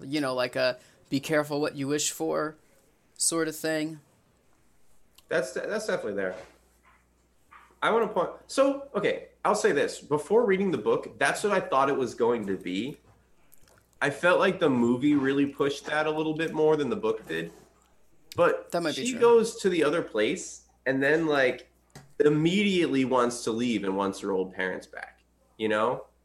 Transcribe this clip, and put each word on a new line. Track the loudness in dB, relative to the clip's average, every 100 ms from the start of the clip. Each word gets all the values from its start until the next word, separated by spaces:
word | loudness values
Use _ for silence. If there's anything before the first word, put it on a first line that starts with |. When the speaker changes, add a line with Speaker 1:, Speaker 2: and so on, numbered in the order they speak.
Speaker 1:
you | -6 -4
know, | -2 -2
like, | -2 0
a | -2 -2 -10 _ -4
"be | -4
careful | 0 0 0 -2
what | -2 -4
you | -4
wish | -2 -2
for" | -4 -4 -2 -4 -8 _ _ _ _ _ -4
sort | -2 0 -2
of | -4
thing. | -4 -2 -4 -8 _ _ _ _ _ _ _ _ -20 -20 -20 _ -6
Speaker 2:
That's, | -4 -4
that's | -8 -6 -8 -4
definitely | -6 -4 -4
there. | -4 -6 -14 _ _ _ _ _ _ _ _ _ _ -20 -20 -4
I | 0
wanna | 2 0
point, | -2 -4 -6 -8
so, | 2 2 2 -6 -2
okay, | -2 -2 -8 _
I'll | -2 2
say | 2
this. | 2 0 -4
Before | -4 -4 2 2 4
reading | 2 0
the | 0
book, | 0 0 -2 -2
that's | 0 0
what | 0
I | 0
thought | 0 2 2
it | 0
was | -4 0
going | 0 0 -2
to | -6
be. | -4 -6 -6 -10 _ _ _ _ _ -20 -20 _ _ -4
I | -4
felt | 0 2 4
like | 2 2
the | 2
movie | 2 2 2 2 2
really | 2 2 0
pushed | 0 -2 -2 -4
that | -2 0
a |
little | -2 -2
bit | -2 -4
more | 2 2 4
than | 0
the | -2
book | -2 -2 -4
did. | -8 -8 -12 -20 _ _ _ _ _ -14 0
But | 2 2 -4
Speaker 1:
That | -4
might | -2 -4
be | -4
Speaker 2:
she |
Speaker 1:
true. | 2
Speaker 2:
goes | 6 6 4 -2
to | -2
the | 2
other | 2 0
place | -2 0 0 -2 -8 -16 _ _ -2
and | 0
then, | 2 2 2
like, | 2 2 0 -10 _ _ -20 -14 2
immediately | 4 4 4 4 2 2 2 2 2
wants | 2 2 0
to | -4
leave | -2 0 0
and | -2 -2
wants | -2 -2
her | -4
old | -2 -4
parents | -4 -6 -6 -12
back, | -16 -16 _ _ _ _ -4
you | 0
know? | 2 0 -2 -8 _